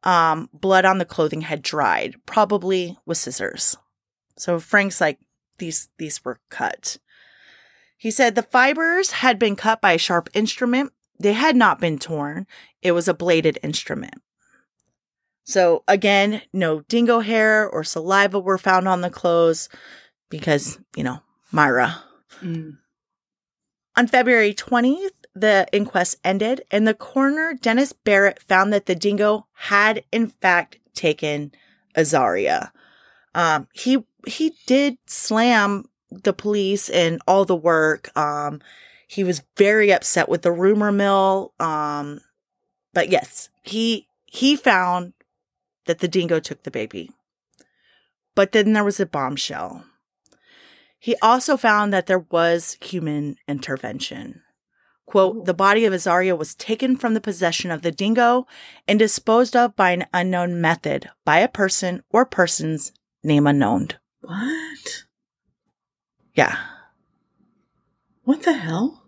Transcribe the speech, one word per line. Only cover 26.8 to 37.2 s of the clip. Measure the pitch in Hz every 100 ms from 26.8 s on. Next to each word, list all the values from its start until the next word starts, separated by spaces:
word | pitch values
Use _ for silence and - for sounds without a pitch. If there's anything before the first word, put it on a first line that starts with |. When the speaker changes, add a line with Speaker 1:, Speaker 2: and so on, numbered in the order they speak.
| 220
Speaker 1:
the |
coroner, | 214 - - 269 302 320
Dennis | 277 233 226 277
Barrett, | - - 202 196 -
found | _ 185 196
that | 208 -
the | 175
dingo | 208 202 208 208 -
had, | _ - 202 208 214 -
in | 226 226
fact, | _ 190 175 - - _
taken | - 170 151 151 147 147 _ _ _ _ -
Azaria. | 156 147 123 90 87 76 - _ _ _ _ _ _
Um, | - 170 156 135
he, | - - 262 - _ -
he | - 320 - -
did | 254 285 254 _
slam | - - 220 240 233 202 202 - _ _
the | - -
police | 196 208 208 196 202 -
and | - 165 165